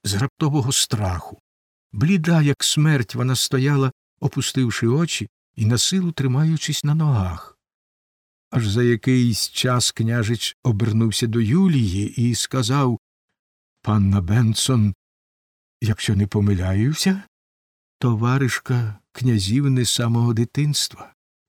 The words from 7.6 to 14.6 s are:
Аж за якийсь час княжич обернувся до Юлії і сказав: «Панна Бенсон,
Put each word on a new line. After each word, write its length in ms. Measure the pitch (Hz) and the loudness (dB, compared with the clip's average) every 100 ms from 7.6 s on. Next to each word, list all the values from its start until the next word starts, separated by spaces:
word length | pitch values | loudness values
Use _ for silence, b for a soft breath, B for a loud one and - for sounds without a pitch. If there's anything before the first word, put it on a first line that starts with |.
| _ _ _ _ _ _ _ _ - | _ _ _ _ _ _ _ _ -6
Аж 180 | - 107 | -2 0
за 140 | 110 | 2
якийсь 680 | 120 117 131 127 120 107 - | 2 2 2 2 2 0 -4
час 420 | - 127 123 - | -4 -2 0 -2
княжич 640 | - 113 120 107 117 - - | -2 -2 0 -2 -2 -6 -6
обернувся 640 | 123 104 110 110 110 - 117 | -2 0 0 2 0 0 -2
до 140 | 113 | 0
Юлії 800 | 110 160 190 143 104 95 101 - | 2 2 4 2 0 -2 -4 -2
і 120 | 120 | -2
сказав: 640 | 117 - 131 113 139 131 117 _ _ _ _ _ _ _ _ | 0 -4 -4 -2 0 0 -2 _ _ _ _ _ _ _ _
«Панна 380 | - 107 98 98 | 0 2 4 2
Бенсон, 760 | 87 110 113 107 | 2 2 2 0